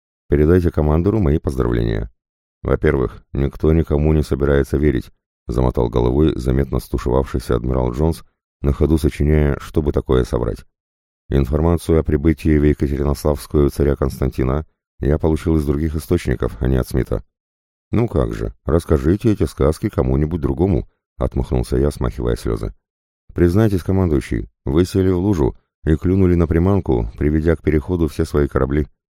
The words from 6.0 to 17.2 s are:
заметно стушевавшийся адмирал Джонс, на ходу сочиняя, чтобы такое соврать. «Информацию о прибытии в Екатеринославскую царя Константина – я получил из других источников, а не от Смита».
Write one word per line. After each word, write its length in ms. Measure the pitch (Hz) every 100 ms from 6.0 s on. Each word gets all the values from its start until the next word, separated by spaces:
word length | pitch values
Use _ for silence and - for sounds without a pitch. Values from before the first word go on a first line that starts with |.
| 60 67 78 -
заметно 440 | 62 65 65 62
стушевавшийся 760 | - - - 65 67 64 - 60
адмирал 380 | 62 64 64
Джонс, 320 | 62 80 80 - _ _ _
на 140 | 71
ходу 240 | 71 73 80
сочиняя, 600 | 73 - 73 76 73 69
чтобы 320 | - - 71
такое 320 | 69 - 64 60
соврать. 400 | 62 57 - - _ _ _ _ _ -
«Информацию 720 | 69 65 76 82 85 - 80
о 40 |
прибытии 540 | 76 76 80 78 80 76
в 60 |
Екатеринославскую 1080 | 73 71 71 69 71 71 76 71 - 76 69
царя 260 | - 71 67
Константина – 680 | 65 - 64 - 65 71 - _ _ -
я 200 | 67 76
получил 380 | 80 78 85 80
из 80 | 71
других 280 | 71 80 80
источников, 600 | - 87 - 58 60 -
а 60 | 64
не 80 | 65
от 100 | -
Смита». 340 | 65 - 55